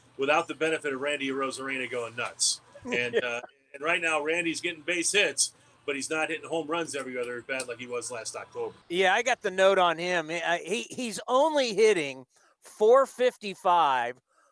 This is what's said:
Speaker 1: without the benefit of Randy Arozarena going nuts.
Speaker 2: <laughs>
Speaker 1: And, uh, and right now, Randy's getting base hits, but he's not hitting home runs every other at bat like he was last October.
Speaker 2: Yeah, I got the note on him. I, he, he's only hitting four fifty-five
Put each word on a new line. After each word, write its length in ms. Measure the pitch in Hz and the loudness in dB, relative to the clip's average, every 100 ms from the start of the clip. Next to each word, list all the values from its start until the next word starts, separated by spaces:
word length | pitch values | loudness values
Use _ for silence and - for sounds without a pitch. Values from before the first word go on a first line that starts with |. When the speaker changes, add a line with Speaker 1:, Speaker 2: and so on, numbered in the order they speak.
| _ - | _ -4
Speaker 1:
without 280 | 135 156 165 | 2 2 0
the 80 | |
benefit 380 | 135 160 156 151 | -2 -2 0 -2
of 80 | 131 | -4
Randy 300 | 143 147 135 | -4 -4 -4
Arozarena 600 | 135 135 127 135 135 123 | -2 -4 -6 -8 -6 -6
going 240 | 123 113 | -6 -6
nuts. 460 | 117 110 82 - - - - | -6 -6 -2 -2 -2 -8 -18
Speaker 2:
<laughs> 0 | |
Speaker 1:
And, 320 | - 120 123 120 | -6 -2 0 0
uh, 180 | 123 120 - _ _ | -2 -6 -10 _ _
and 100 | 139 | -8
right 200 | 151 175 | -2 0
now, 200 | 165 156 | 0 0
Randy's 380 | 151 170 170 143 | 0 -2 -2 -4
getting 220 | 170 170 | -6 -8
base 300 | 147 175 156 | -6 -2 0
hits, 400 | 202 180 139 - - _ _ - | 2 0 0 -2 -4 _ _ -6
but 80 | |
he's 160 | 139 131 | -6 -4
not 180 | 156 156 | -4 -2
hitting 180 | 156 139 | -4 -4
home 200 | 165 147 | -4 -2
runs 280 | 170 165 | -4 -4
every 240 | 143 127 127 | -6 -6 -6
other 200 | 120 123 | -6 -8
at 80 | 117 | -8
bat 220 | 131 120 | -6 -6
like 100 | 117 | -8
he 80 | 123 | -8
was 240 | 120 113 | -8 -6
last 260 | 117 110 113 | -8 -8 -10
October. 380 | - 120 113 - _ | -12 -8 -8 -8 _
Speaker 2:
Yeah, 240 | 175 190 | 2 4
I 80 | 208 | 4
got 180 | 240 240 | 2 -2
the 100 | 202 | -2
note 280 | 190 190 196 | 4 4 6
on 180 | 175 160 | 4 2
him. 340 | 180 180 156 | 0 -2 -2
I, 300 | 170 165 170 | -4 -2 -2
he, 200 | 160 226 226 | -2 -6 -6
he's 280 | - 247 190 - | -8 -6 -6 0
only 460 | 254 311 302 247 | 2 4 4 0
hitting 520 | 196 220 190 143 131 127 _ _ _ | 4 4 4 0 -6 -16 _ _ _
four 460 | - - 214 254 269 | -20 2 6 8 6
fifty-five 1120 | - 247 - 208 180 190 175 151 131 120 123 _ _ _ | 2 0 0 -8 -2 2 4 6 4 0 -6 _ _ _